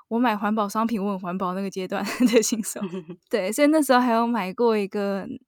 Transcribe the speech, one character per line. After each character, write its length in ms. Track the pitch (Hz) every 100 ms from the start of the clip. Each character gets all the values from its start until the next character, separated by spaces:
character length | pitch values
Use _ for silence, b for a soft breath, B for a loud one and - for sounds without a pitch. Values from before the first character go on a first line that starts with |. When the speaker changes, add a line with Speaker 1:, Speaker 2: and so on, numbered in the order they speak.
| B
Speaker 1:
我 100 | 226
买 160 | 247 208
环 180 | 208
保 140 | 214 202
商 180 | 220 226
品， 160 | 220
我 100 | 202
很 80 | 190
环 180 | 190 185
保 160 | 185
那 80 | 185
个 80 | 196
阶 180 | 190 185
段 160 | 196
<laughs> 240 | 202 - 240
的 80 | 226
新 200 | 214 220
手。 200 | - - 196 185
Speaker 2:
<laughs> 260 | 160 175 -
Speaker 1:
对， 200 | 226 185
所 140 | 220
以 40 | 294
那 140 | 311
时 120 | 277
候 60 | 247
还 120 | 247
有 160 | 226 233
买 240 | 233 185
过 260 | 185 233 214
一 80 | 196
个 360 | 208 202 196 180 -